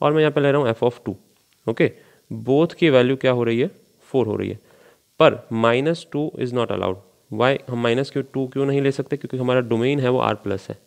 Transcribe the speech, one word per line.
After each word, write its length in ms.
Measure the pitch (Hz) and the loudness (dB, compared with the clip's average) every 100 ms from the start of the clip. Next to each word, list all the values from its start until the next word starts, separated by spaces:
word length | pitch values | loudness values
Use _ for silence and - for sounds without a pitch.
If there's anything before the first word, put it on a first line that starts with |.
और 100 | 147 | 0
मैं 80 | 156 | 2
यहाँ 120 | 151 | 2
पे 80 | 147 | 2
ले 120 | 143 | 2
रहा 80 | 143 | 2
हूँ 80 | 131 | 0
f 140 | 113 | 0
of 120 | 123 | -2
two। 200 | - - 95 _ _ _ _ - | -2 -8 -10 _ _ _ _ -6
ओके, 420 | 113 156 - - _ _ | 0 -2 -2 -16 _ _
बोथ 360 | 110 113 135 165 | -10 0 2 2
की 220 | - 165 | 2 4
वैल्यू 260 | 131 123 135 | 6 4 2
क्या 160 | 131 | 0
हो 120 | 123 | 0
रही 160 | 117 117 | 0 0
है, 100 | - - _ _ _ | -2 -6 _ _ _
फ़ोर 140 | 135 110 | -2 0
हो 100 | 101 | -2
रही 120 | 98 | -6
है, 100 | 104 - _ - _ _ - | -8 -14 _ -20 _ _ 2
पर 260 | - 110 - | 4 4 -4
minus 540 | 113 113 120 147 165 - 147 | 0 2 2 0 -4 -6 -6
two 300 | 151 - 127 | -6 -6 -4
is 80 | 123 | -2
not 100 | 117 | -2
allowed। 240 | 98 95 95 - _ _ | -2 -4 -4 -10 _ _
Why? 240 | 107 123 135 - | -2 0 0 -4
हम 120 | 120 | -4
माइनस 280 | 117 120 139 | -2 -2 -2
क्यू 120 | 143 | -6
टू 240 | 131 135 131 | -6 -6 -6
क्यों 200 | 135 139 | -4 -2
नहीं 160 | 139 | 0
ले 100 | 139 | 0
सकते, 240 | 135 135 143 | -2 -6 -8
क्योंकि 200 | 123 127 | -6 -4
हमारा 240 | 127 127 | 0 0
डोमेन 400 | 120 113 123 143 | 0 0 0 0
है 80 | 127 | 0
वो 140 | 127 | 2
R 120 | 113 | 0
प्लस 340 | 104 101 98 - | -2 -4 -6 -8
है, 100 | 107 | -14